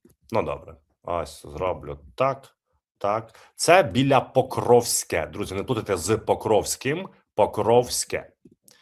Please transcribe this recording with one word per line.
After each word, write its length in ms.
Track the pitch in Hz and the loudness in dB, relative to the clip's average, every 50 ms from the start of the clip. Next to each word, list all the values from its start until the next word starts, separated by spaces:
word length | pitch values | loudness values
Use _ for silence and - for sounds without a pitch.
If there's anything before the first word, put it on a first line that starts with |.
| _ _ _ _ _ _ 113 | _ _ _ _ _ _ -2
Ну, 100 | 110 85 | -2 -2
добре. 340 | 76 71 69 - - 80 - _ _ _ _ _ | -2 -4 -8 -10 -16 -20 -20 _ _ _ _ _
Ось, 440 | - 85 85 76 69 - - - | -6 -6 -6 -6 -8 -12 -18 -18
зроблю 520 | 73 73 - 92 92 87 - - 71 71 71 - - - | -14 -8 -4 -4 -4 -4 -6 -8 -12 -14 -14 -16 -10 -4
так, 420 | - 131 135 135 131 - - _ _ _ _ _ _ _ _ _ _ | -2 -2 -2 -2 -4 -10 -20 _ _ _ _ _ _ _ _ _ _
так. 360 | - 101 104 113 110 - - - - _ _ | -4 -2 -2 -2 -4 -10 -16 -20 -20 _ _
Це 260 | - - - 170 190 175 | -2 2 4 6 6 4
біля 380 | 117 90 120 139 139 135 123 | 4 0 0 2 4 4 2
Покровське. 1080 | - - - 131 120 - - 117 107 98 120 120 120 - - - - - 98 85 78 | 2 0 0 0 0 0 -2 -2 2 4 6 6 4 2 -2 -4 -4 -4 -4 -4 -4
Друзі, 280 | 78 78 98 101 - 92 | -4 -6 -8 -8 -6 -6
не 100 | 98 95 | -6 -4
плутайте 320 | - 127 110 95 - 98 | -4 -4 -4 -2 -2 -2
з 200 | 87 82 95 110 | -2 0 0 -2
Покровським. 920 | 98 - - 98 - - 107 107 98 87 - - - - 127 147 180 190 - _ _ _ _ _ | 0 0 0 -2 0 2 2 2 2 2 0 -4 -6 -4 -4 -4 -4 -6 -10 _ _ _ _ _
Покровське. 960 | - 104 - - 110 101 107 117 123 123 - - - - - - 76 - - _ _ - - _ _ _ _ _ _ | 0 0 2 0 0 2 4 4 4 4 2 -2 -6 -6 -6 -6 -8 -8 -12 _ _ -20 -20 _ _ _ _ _ _